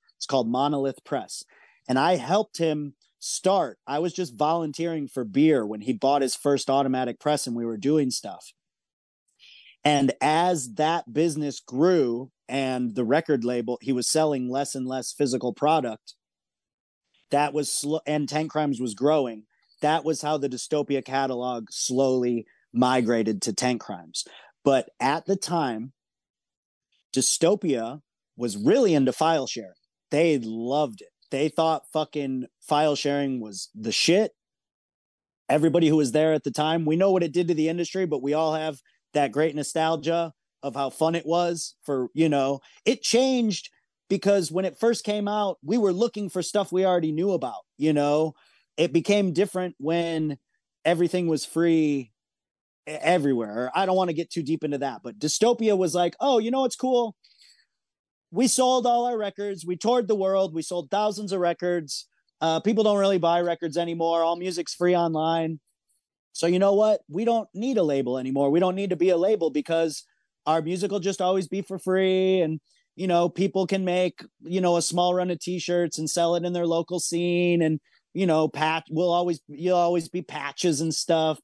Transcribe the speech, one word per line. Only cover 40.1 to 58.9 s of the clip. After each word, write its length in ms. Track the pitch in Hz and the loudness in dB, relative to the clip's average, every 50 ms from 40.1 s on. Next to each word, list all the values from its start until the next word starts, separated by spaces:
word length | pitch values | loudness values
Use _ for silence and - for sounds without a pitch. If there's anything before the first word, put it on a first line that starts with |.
| 165 170 170 160 - _ _ _ _ _ - | -2 0 -2 -4 -8 _ _ _ _ _ -10
of 120 | 139 113 | -8 -4
how 140 | 139 139 131 | -4 -4 -4
fun 260 | - - 156 165 170 | 0 0 0 0 0
it 100 | 170 - | -2 -2
was 500 | 151 165 175 175 175 175 160 - - - _ _ | 0 0 0 0 0 -2 -6 -8 -12 -14 _ _
for, 260 | - 139 131 123 - - | -4 -2 -2 -2 -2 0
you 160 | 151 160 160 | 0 2 2
know, 300 | 143 139 135 139 139 135 - - _ _ _ | 4 2 2 0 -2 -4 -8 -16 _ _ _
it 160 | 214 269 269 | 0 0 0
changed 680 | - - 226 240 262 262 262 247 233 214 175 - - - - _ _ _ _ _ _ - | 0 2 2 4 4 4 2 2 2 0 -2 -4 -8 -14 -20 _ _ _ _ _ _ -4
because 420 | 196 170 - 202 202 196 170 135 | -2 0 2 2 2 2 2 0
when 140 | 160 185 190 | -2 -4 -4
it 140 | 180 - - | -4 -4 0
first 240 | 220 233 233 - - | 0 0 0 0 -2
came 240 | 208 208 208 202 | -4 -4 -2 -2
out, 300 | 202 208 208 208 190 - - - | -2 -2 0 -2 -2 -4 -6 -4
we 140 | 147 220 | -2 0
were 160 | 247 208 190 180 | 2 2 2 2
looking 360 | 190 233 233 - 214 202 175 | 2 0 -2 -2 -6 -8 -4
for 120 | - 185 | -4 -4
stuff 300 | 165 - - 208 190 - | -4 0 0 -2 0 0
we 140 | 170 185 190 | 0 2 2
already 260 | 185 180 175 160 156 | 4 2 2 2 0
knew 200 | 151 160 185 202 | 0 0 0 0
about, 320 | 185 160 135 120 104 92 - _ _ | 0 -2 -2 -6 -8 -12 -16 _ _
you 160 | - 143 156 151 | -2 0 2 2
know? 400 | 147 143 147 147 156 160 156 - _ _ _ _ _ _ _ _ | 2 2 2 2 2 2 0 -4 _ _ _ _ _ _ _ _
It 140 | - 170 170 135 | 0 0 2 2
became 400 | 165 - - 202 208 196 185 151 | 0 2 2 2 2 2 2 2
different 420 | 170 202 - - 185 180 175 - - | 0 0 0 -2 -4 -6 -6 -8 -6
when 580 | 135 156 170 170 170 165 165 156 156 151 139 - _ _ _ _ _ _ _ _ - | -4 -2 0 0 -2 -2 -2 -2 -2 -4 -6 -8 _ _ _ _ _ _ _ _ 0
everything 440 | 160 175 165 175 165 - 185 175 | 0 2 2 2 0 0 0 0
was 180 | 165 156 139 - | 0 -2 -2 -4
free 640 | - - 165 170 170 165 160 156 147 143 139 123 - _ _ _ _ _ _ _ _ _ _ _ _ _ _ _ | -4 -2 0 2 4 4 4 2 2 0 -2 -4 -8 _ _ _ _ _ _ _ _ _ _ _ _ _ _ _
e-, 40 | 147 | -12
everywhere. 800 | 151 147 - 160 180 170 143 139 131 117 113 104 104 120 123 127 - | -10 -2 0 2 2 2 2 0 0 0 -2 -4 -6 -6 -6 -2 -2
I 120 | 180 190 | -2 0
don't 100 | 185 185 | 2 2
wanna 180 | 190 185 175 160 | 0 0 0 -2
get 160 | 170 165 - | -6 -8 -6
too 140 | - 170 143 | -8 -8 -4
deep 200 | 135 160 - 156 | -4 -4 -4 -2
into 160 | 143 143 131 | -4 -4 -4
that, 220 | 139 135 117 - - | -4 -6 -6 -10 -12
but 140 | 123 107 | -16 -10
Dystopia 600 | 104 151 156 - - 214 240 233 226 226 214 202 | -6 -4 -4 0 2 2 2 2 2 2 2 2
was 180 | 185 185 160 170 | 2 0 0 0
like, 200 | 175 175 170 - - | 0 0 0 -2 -2
"Oh, 200 | 233 285 262 220 | 0 2 2 2
you 120 | 220 233 | 2 0
know 100 | 262 269 | 0 0
what's 140 | 269 247 - | 0 -2 -2
cool? 400 | - 262 262 254 240 233 214 - _ _ _ _ _ _ _ _ _ _ _ _ _ _ _ _ _ _ _ _ _ _ _ | -4 -2 0 2 0 0 -2 -6 _ _ _ _ _ _ _ _ _ _ _ _ _ _ _ _ _ _ _ _ _ _ _
We 160 | 165 196 269 | 0 0 2
sold 380 | 226 - 254 254 254 254 254 233 | 2 4 2 4 4 4 2 2
all 200 | 240 | 2